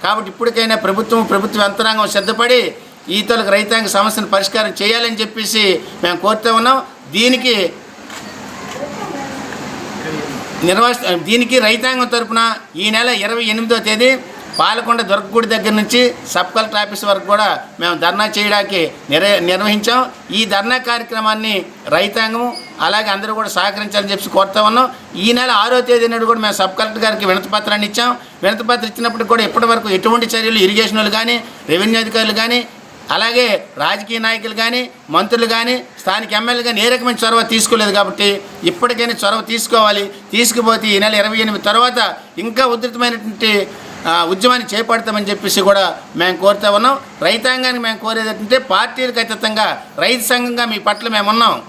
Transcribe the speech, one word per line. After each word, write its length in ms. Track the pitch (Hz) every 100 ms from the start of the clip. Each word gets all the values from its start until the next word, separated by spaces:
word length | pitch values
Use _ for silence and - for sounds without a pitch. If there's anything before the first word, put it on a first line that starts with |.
కాబట్టి 280 | 180 214 196
ఇప్పటికైనా 440 | 185 233 226 226 220
ప్రభుత్వం, 480 | 190 196 220 226
ప్రభుత్వ 380 | 220 202 202 214
యంత్రాంగం 460 | 202 196 220 220 208
సిద్ధపడి 640 | 208 196 214 233 247 190 - - - -
ఈతలకు 400 | 190 208 233 202
రైతాంగ 380 | 202 208 226 214
సమస్యను 400 | 196 214 214 208
పరిష్కారం 460 | 196 196 226 214 185
చేయాలని 380 | 202 226 233 220
చెప్పేసి 580 | 214 226 214 220 202 170 - -
మేము 140 | 175 175
కోరుతూ 360 | 196 214 233
ఉన్నాం. 300 | 226 233 262 - - -
దీనికి 640 | 160 240 254 247 220 175 - - - - - - - - - - 508 571 571 392 277 269 269 - - - - - - 156 156 143 127 - -
నిర్వాసి-, 560 | 165 196 240 240 196 180
దీనికి 360 | 160 233 240 254
రైతాంగం 480 | 220 226 254 254 247
తరపున 480 | 240 226 226 226 214 - 151
ఈ 140 | 208
నెల 200 | 220 240
ఇరవై 340 | 233 202 233
ఎనిమిదో 360 | 226 214 226 226
తేదీ 380 | 214 220 247 262 - - - -
పాలకొండ 420 | 175 220 226 233
దుర్గగుడి 460 | 208 202 196 220 233
దగ్గర 220 | 220 196
నుంచి 460 | 214 208 247 247 240 -
సబ్ 260 | 180 180 226
కలెక్టర్ 240 | 220 214
ఆఫీస్ 240 | 208 202 208
వరకు 200 | 196 185
కూడా 380 | 208 208 170 - -
మేము 160 | 170 165
ధర్నా 300 | 165 196 214 208
చేయడానికి 540 | 208 208 202 196 156 - -
నిర-, 300 | 147 196 202
నిర్వహించాం. 720 | 170 185 208 214 208 247 254 - -
ఈ 140 | 190 220
ధర్నా 320 | 196 208 254
కార్యక్రమాన్ని 880 | 247 233 226 226 214 214 220 202 175 - -
రైతాంగం 680 | 156 202 202 220 226 247 233 - -
అలాగే 280 | 156 208 214
అందరూ 240 | 196 214
కూడా 160 | 220 214
సహకరించాలని 640 | - 190 202 208 202 202
చెప్పి 180 | 196 -
కోరుతా 340 | - 196 214
ఉన్నాం. 260 | 214 226 254 - - 175
ఈ 180 | 202
నెల 180 | 240 254
ఆరో 300 | 220 220 247
తేదీ 260 | 247 240 233
నాడు 180 | 233 226
కూడా 140 | 233
మేము 140 | 214
సబ్ 220 | 202 190 -
కలెక్టర్ 240 | 214 214
గారికి 220 | 214 202 196
వినతి 240 | 190 -
పత్రాన్ని 380 | 208 208 208 208
ఇచ్చాం. 300 | 208 240 247 - -
వినతి 200 | - 220
పత్రం 260 | 226 240 220
ఇచ్చినప్పటికీ 380 | 214 233 220 214
కూడా 160 | 233
ఇప్పటి 220 | 208 - 226
వరకు 240 | 233 214
ఎటువంటి 360 | 190 220 233 226
చర్యలు 320 | 226 220 226
ఇరిగేషన్ 380 | 190 208 220 214
వాళ్ళు 160 | 208
కానీ, 320 | 214 226 240 - - -
రెవెన్యూ 300 | 160 208 226
అధికారులు 340 | 220 226 220
కానీ, 340 | 214 226 240 226 - - - -
అలాగే 520 | 156 226 240 247 196 - -
రాజకీయ 420 | 151 208 208 226
నాయకులు 340 | 226 226 220
కానీ, 360 | 214 226 247 247 - -
మంత్రులు 360 | 165 208 233 226
కానీ, 380 | 226 233 247 247 -
స్థానిక 340 | - 196 220
ఎమ్మెల్యేలు 340 | 208 233 240 240
కానీ 140 | 220
ఏ 80 | 226
రకమైన 260 | 254 240 233 226
చొరవ 160 | 233
తీసుకోలేదు. 500 | 226 226 - 226 208
కాబట్టి 500 | 196 196 - 202 196 - -
ఇప్పటికైనా 500 | 170 170 247 233 233 233 202
చొరవ 160 | 220
తీసుకోవాలి. 720 | 214 226 220 226 214 202 196 - -
తీసుకుపోతే 560 | 208 233 233 226 220 214
ఈ 120 | 202
నెల 160 | 214 214
ఇరవై 220 | 208 220
ఎనిమిది 260 | 214 208
తర్వాత 520 | 208 220 247 240 208 165 - -
ఇంకా 280 | 214 220 262
ఉధృతమైనటువంటి, 1040 | 233 240 233 240 233 214 196 220 208 196 - - - 160
ఆ, 160 | 170
ఉద్యమాన్ని 540 | 165 190 240 247 226 208
చేపడతామని 520 | 233 226 220 214 202
చెప్పేసి 320 | 202 196 185
కూడా 360 | 190 196 185 - - 151
మేము 220 | 180 175
కోరుతా 340 | 190 202 208
ఉన్నాం. 280 | 202 247 277 - -
రైతాంగానికి 600 | 160 220 240 254 254 247
మేము 140 | 233 220
కోరేది 320 | 220 220 220
ఏంటంటే 280 | 208 208 254
పార్టీలకు 600 | 254 190 233 233 254 240
అతీతంగా 640 | 226 220 220 214 208 143 - -
రైతు 300 | 180 247 220
సంఘంగా 380 | 247 247 240 240
మీ 120 | 214
పట్ల 280 | 208 208 233
మేము 220 | 214 202
ఉన్నాం. 320 | 220 226 139